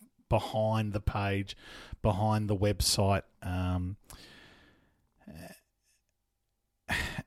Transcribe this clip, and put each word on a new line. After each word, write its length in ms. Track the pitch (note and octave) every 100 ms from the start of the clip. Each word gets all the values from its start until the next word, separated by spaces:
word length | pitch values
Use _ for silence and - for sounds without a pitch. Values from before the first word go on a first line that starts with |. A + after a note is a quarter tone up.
| - _ -
behind 640 | A#2 - A2 A2 A2 G#2+
the 80 | G#2
page, 560 | - G#2+ G2+ G2 G2 - - - - -
behind 480 | A#2 F#2+ G#2+ G#2+ G#2
the 80 | G2+
website. 640 | G#2 G2 - - G2 G2 - _
Um, 520 | F#2 F2+ F2+ F2+ F#2 G#2 - - - - - - - _ _ _ _ _ - E2 F3 F3 _ _ _ _ _ _ _ _ _ _ _ _ -
<sighs> 60 | - - -